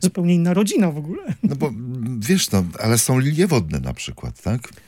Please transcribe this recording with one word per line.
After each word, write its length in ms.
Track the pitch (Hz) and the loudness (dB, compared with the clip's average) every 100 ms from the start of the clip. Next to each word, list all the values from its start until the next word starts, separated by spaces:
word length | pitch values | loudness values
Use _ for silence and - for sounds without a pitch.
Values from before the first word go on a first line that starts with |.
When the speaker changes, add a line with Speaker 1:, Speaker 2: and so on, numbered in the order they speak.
Speaker 1:
Zupełnie 340 | 185 - 175 | -2 0 2
inna 200 | 175 170 | 4 4
rodzina 360 | 180 214 392 185 | 2 2 2 0
w 80 | 147 | 0
ogóle. 240 | 151 277 339 - | -8 -8 -8 -2
Speaker 2:
No 140 | - 139 | -2 0
bo, 120 | 147 | -2
mm, 520 | 110 123 127 117 123 | -4 -8 -6 -6 -4
wiesz, 300 | 107 190 - | 0 2 2
no, 140 | 98 90 - | 0 0 -2
ale 180 | 110 117 | 2 2
są 200 | - 131 | 4 2
lilie 280 | 131 151 185 | 2 2 2
wodne 340 | 139 82 73 | 2 0 -2
na 140 | 64 | -4
przykład, 480 | - - - 62 - | -6 -10 -10 -12 -8
tak? 260 | - 120 - - | -4 -4 -6 -18